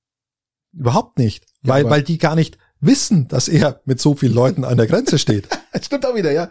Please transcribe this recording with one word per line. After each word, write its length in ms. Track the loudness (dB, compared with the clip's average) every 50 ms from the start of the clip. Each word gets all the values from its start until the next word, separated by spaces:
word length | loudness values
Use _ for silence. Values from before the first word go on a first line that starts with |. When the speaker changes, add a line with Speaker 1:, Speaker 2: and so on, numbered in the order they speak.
| _ _ _ _ _ _ _ _ _ _ _ _ _ _ _
Speaker 1:
Überhaupt 440 | -6 -4 -2 0 -2 -2 -2 _ -2
nicht, 280 | -2 -2 -2 -6 -14 _ _ _ -4
Speaker 2:
Ja, 100 | 0 0
Speaker 1:
weil, 80 | 0
Speaker 2:
aber 100 | 2 2
Speaker 1:
weil 120 | 2 0 0
die 140 | -2 -2 -2
gar 180 | -2 0 2
nicht 220 | 0 0 -2 -4 _ _ _ _ _
wissen, 460 | 2 2 2 2 2 2 2 0 0 0
dass 180 | -2 -2 -2 2
er 340 | 2 2 2 2 -2 -4 _
mit 160 | -4 -4 0
so 120 | 0 0 0
vielen 180 | 2 0 0 2
Leuten 320 | 2 2 2 0 -2 -2
an 100 | 0 0 2
der 80 | 2
Grenze 320 | 2 0 0 0 0 0 0
steht. 300 | 0 0 -2 -2 -4 -6 -10 -10 -10
Speaker 2:
<laughs> 160 | _ -10 -10
Stimmt 240 | -6 -6 -4 -4 -2
auch 80 | -2 -2
wieder, 180 | -2 -2 0
ja. 180 | 0 -2 -4 -4